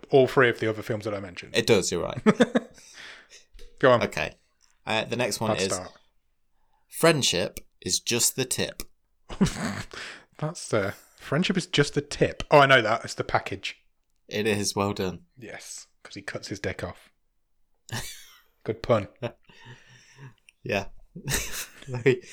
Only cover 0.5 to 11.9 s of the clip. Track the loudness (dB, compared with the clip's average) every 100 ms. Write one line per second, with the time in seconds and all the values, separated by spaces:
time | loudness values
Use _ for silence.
0.5 | 4 -2 -2 -6 -6 -4 -6 -8 -14 -2
1.5 | 0 4 4 4 -2 -2 0 2 4 2
2.5 | 2 -4 -10 -20 -20 -20 -20 -20 -20 _
3.5 | -20 -20 2 4 6 4 -2 -6 -8 _
4.5 | _ _ _ -4 -4 -2 -2 -2 -2 -2
5.5 | 0 0 -2 -6 -16 _ _ _ _ _
6.5 | _ _ _ _ 2 2 4 2 0 -4
7.5 | -6 -16 _ -6 -4 -2 0 0 0 -4
8.5 | -4 -4 -6 -14 _ _ _ _ 0 0
9.5 | 0 -6 -8 -10 -14 -16 -16 -20 -10 -10
10.5 | -8 -2 -2 -2 -6 -16 _ -4 0 2
11.5 | 0 0 0 0